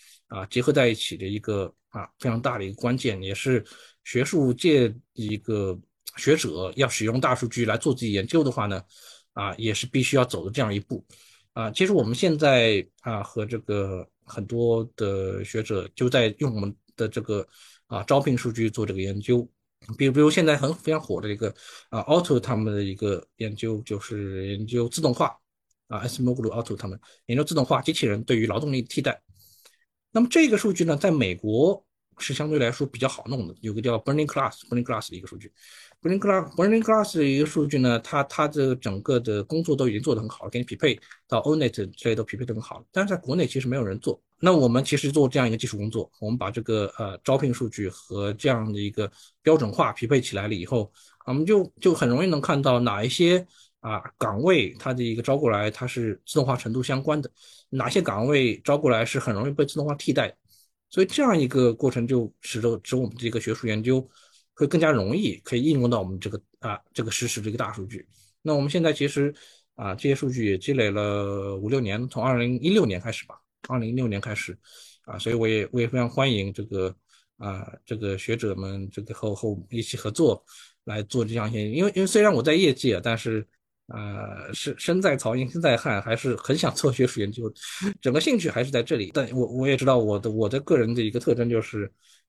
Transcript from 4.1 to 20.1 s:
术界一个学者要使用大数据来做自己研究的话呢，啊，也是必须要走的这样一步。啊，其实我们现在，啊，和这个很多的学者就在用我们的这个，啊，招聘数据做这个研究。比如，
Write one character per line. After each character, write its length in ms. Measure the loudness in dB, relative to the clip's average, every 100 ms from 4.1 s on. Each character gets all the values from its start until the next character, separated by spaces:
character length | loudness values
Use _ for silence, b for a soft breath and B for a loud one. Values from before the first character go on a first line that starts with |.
| -2 0
术 280 | 2 2
界 400 | 2 4 4 4 0 _
一 240 | -8 -6 -6
个 420 | -4 -2 -2 -6 -12 _ -18 -2
学 180 | 2 2
者 380 | 2 -4 -4 0
要 140 | 0
使 160 | 0 0
用 160 | 2
大 120 | 2
数 140 | 0 -2
据 180 | -2 0
来 120 | 0
做 160 | 0
自 80 | 0
己 100 | 0
研 160 | -2 2
究 160 | 2
的 80 | 2
话 140 | 0 -2
呢， 180 | -4 -8 B B B B
啊， 240 | -8 -8 -4
也 180 | -2
是 140 | -2 -2
必 160 | 0
须 140 | 2 2
要 80 | 2
走 180 | -2
的 80 | -6
这 100 | -2
样 120 | -2 -2
一 20 |
步。 260 | -6 -10 -12 b b b b
啊， 180 | -8 -4
其 140 | 0 2
实 80 |
我 100 | 4
们 100 | 2
现 240 | 0 0 4
在， 480 | 4 6 6 2 -2 _
啊， 240 | -8 -8
和 220 | -6 -6 -4
这 120 | -6
个 460 | -4 -2 -2 -6 -10 _ -14
很 200 | -10 -4
多 400 | 0 2 2 -2 -4
的 440 | -4 -2 -4 -6
学 220 | -6 -6
者 260 | -2 -4 -4 -2
就 140 | 2
在 260 | 4 2 0
用 140 | -4
我 60 | -2
们 160 | -6 -8 _ -6
的 100 | -4
这 140 | -4
个， 260 | -4 -4 -6 b b b -10
啊， 180 | -6
招 160 | 2 2
聘 180 | 2 0
数 140 | -2
据 180 | -2 -2
做 160 | -2 -4
这 80 |
个 60 | -4
研 180 | -4 -4
究。 320 | 0 0 0 _ _ _ -12 0
比 100 |
如， 40 | 2